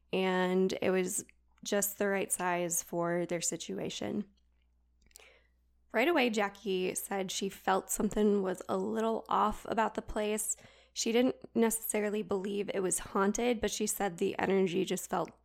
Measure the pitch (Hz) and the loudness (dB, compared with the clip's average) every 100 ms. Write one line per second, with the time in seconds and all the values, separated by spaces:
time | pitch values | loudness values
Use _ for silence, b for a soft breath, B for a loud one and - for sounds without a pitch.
0 | _ 190 190 185 180 185 190 - - 185 | _ 0 2 2 2 4 2 2 0 0
1 | 180 - - _ _ _ - 202 196 - | 0 -4 -8 _ _ _ -2 0 0 -2
2 | 202 196 - - 180 175 175 170 - 170 | 0 0 -2 -2 0 0 0 -4 -4 -2
3 | 170 175 175 175 - 165 - 190 - - | 0 0 -2 -2 -4 -4 -6 -6 -6 -6
4 | 208 208 208 _ _ _ _ _ _ _ | -4 -4 -6 _ _ _ _ _ _ _
5 | _ b b b b b _ _ _ 226 | _ b b b b b _ _ _ 2
6 | 277 339 247 214 202 202 208 185 185 - | 4 4 4 2 -2 -2 -2 0 0 -2
7 | - 202 190 - 196 - - 190 - - | -4 -4 -4 -4 -4 -4 0 0 0 -2
8 | 214 214 214 202 190 185 - 190 196 220 | 0 2 4 4 0 -4 -4 -4 -2 -2
9 | 226 226 - 190 208 214 - 208 214 - | -2 -2 0 2 2 0 -4 0 0 -2
10 | - - 214 214 - - b b b - | -6 -4 -2 -2 -2 -6 b b b -6
11 | 226 226 254 - - - 226 220 - 214 | 0 4 2 0 -4 2 2 2 -2 -2
12 | 208 208 175 202 185 202 202 - 185 - | 0 -2 -2 -2 -2 -2 -2 -2 0 -2
13 | - 208 196 214 240 226 214 - 214 - | -2 2 2 2 0 2 0 -2 -2 0
14 | 202 170 196 - - 196 190 175 180 180 | -2 0 -2 0 2 4 4 2 -2 -4
15 | - 185 160 - | -2 -4 -4 -8